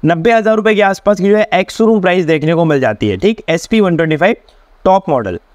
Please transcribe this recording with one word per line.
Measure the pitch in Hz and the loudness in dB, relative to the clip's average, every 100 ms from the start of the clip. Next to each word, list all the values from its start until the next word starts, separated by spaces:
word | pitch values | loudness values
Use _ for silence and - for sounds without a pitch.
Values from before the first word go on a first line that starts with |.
नब्बे | 156 165 170 | 0 0 2
हज़ार | 226 214 220 | 0 2 0
रुपये | 214 | 0
के | 214 | 2
आसपास | 202 196 - 208 | 0 0 -2 0
की | 196 | 2
जो | 214 | 2
है | 202 | 0
एक्स | 175 190 - | -2 -4 0
शोरूम | 220 220 | 2 2
प्राइस | 185 180 | 2 0
देखने | 160 160 151 | 0 0 0
को | 165 | 0
मिल | 165 143 | 0 0
जाती | 127 104 107 | -2 -2 -4
है, | 95 | 0
ठीक, | 196 220 - | -2 -2 -4
एसपी | 165 - 226 | -6 -2 0
वन | 196 165 | 0 0
ट्वेंटी | 165 156 | -2 0
फ़ाइव | 175 247 _ _ _ _ | -2 -4 _ _ _ _
टॉप | 190 190 185 | 0 0 0
मॉडल। | 139 104 87 _ | -4 -4 -8 _